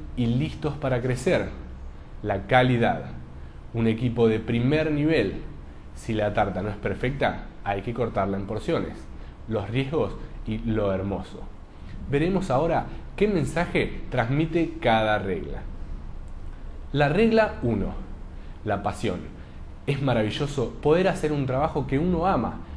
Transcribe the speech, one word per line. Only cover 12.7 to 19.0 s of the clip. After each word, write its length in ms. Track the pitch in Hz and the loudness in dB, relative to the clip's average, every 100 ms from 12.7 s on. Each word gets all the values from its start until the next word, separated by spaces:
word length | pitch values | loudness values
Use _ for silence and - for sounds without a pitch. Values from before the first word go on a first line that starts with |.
| 143 - - - - | 2 -2 -6 -10 0
qué 100 | 214 | 2
mensaje 760 | 190 127 165 175 175 101 - - | 4 2 0 0 2 0 -2 -2
transmite 680 | 127 113 143 160 170 156 - | 0 2 2 2 2 0 2
cada 400 | 120 113 107 107 | 4 6 6 2
regla. 440 | 98 85 - - - - - - - - - - - - - - - | 2 -2 -4 -6 -8 -8 -8 -8 -8 -10 -10 -10 -10 -10 -10 -10 -4
La 160 | 139 143 | 2 4
regla 460 | 170 226 226 208 - | 6 6 6 4 2
uno, 320 | 123 101 90 - - - - - - - | 0 0 0 -4 -8 -10 -10 -12 -12 -6
la 180 | 104 101 | -2 0
pasión. 500 | - - | 0 -2